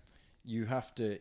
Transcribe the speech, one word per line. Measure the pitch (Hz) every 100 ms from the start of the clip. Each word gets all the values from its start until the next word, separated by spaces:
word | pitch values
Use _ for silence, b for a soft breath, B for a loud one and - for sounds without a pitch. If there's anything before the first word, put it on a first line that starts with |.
| b b b b
You | - 113 110
have | 131 - -
to, | 107 101